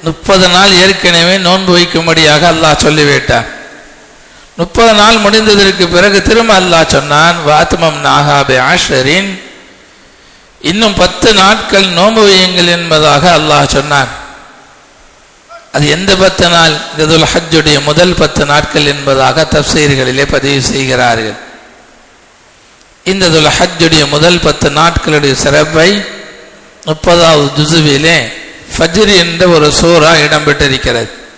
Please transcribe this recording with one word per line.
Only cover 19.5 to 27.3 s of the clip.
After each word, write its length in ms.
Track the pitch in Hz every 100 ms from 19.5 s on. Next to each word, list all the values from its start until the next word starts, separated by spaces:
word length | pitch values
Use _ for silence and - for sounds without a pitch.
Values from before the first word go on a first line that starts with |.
தஃப்சீர்களிலே 760 | 151 143 165 147 135 127 131 139
பதிவு 300 | 143 135 139
செய்கிறார்கள். 720 | 127 135 131 127 120 113 110 101 - - - - - - - _ _ _ _ _ _ _ _ _
இந்த 260 | - 190 180
துல் 220 | 160 151 -
ஹஜ்ஜுடைய 480 | 180 170 165 160 143
முதல் 320 | 147 160 175
பத்து 300 | 165 147 143
நாட்களுடைய 640 | 143 165 170 - 151 143
சிறப்பை 720 | 131 143 147 151 160 170 202 196 - - - - - - - -
முப்பதாவது 680 | 156 - 175 165